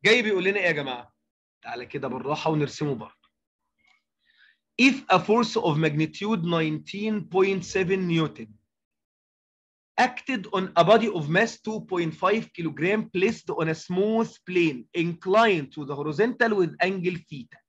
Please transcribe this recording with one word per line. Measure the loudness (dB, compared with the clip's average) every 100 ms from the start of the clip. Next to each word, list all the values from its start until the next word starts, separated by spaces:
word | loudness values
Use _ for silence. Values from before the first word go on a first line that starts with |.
جاي | 4 2
بيقول | 4 0
لنا | 0 0
إيه | 0
يا |
جماعة؟ | -2 -4 -8 -12 _ _ _ _ _
تعالى | -14 -12 -10
كده | -8 -8
بالراحة | -8 -6 -4 0
ونرسمه | 0 -2 -2 -4
برضه. | -4 -8 _ _ _ _ _ _ _ _ _ _ _ _ _ _ _ _ 4
If | 4 4 2
a | 2
force | 4 2 2 0
of | 0 2
magnitude | 0 0 -2 -4 -4 -2
nineteen | 0 0 0 -4 -8 -8 -4 -4 -4
point | 0 2 0
seven | -2 -2 0 0 0
Newton | 0 0 -4 -18 -20 _ _ _ _ _ _ _ _ _ _ _ _ _ 0
acted | 0 0 -6 -6 -4 -4
on | -2 2
a |
body | 6 6 4 -2
of | 0
mass | 2 2 -2 -10
two | -10 -6
point | -4 -4
five | 0 0 0 -2
kilogram | -8 -8 -4 -2 -2 -2 0
placed | 0 -2 -8 -4
on | -2
a | -4 -4
smooth | -2 0 0 -2 -6 -4
plane | 2 2 0 -8 -4
inclined | -2 -4 0 4 4 2 -2
to | -10 -10
the | -6
horizontal | -6 0 0 2 0 2
with | 0 0
angle | -2 0 -4 -6 -12
theta. | -16 -16 -20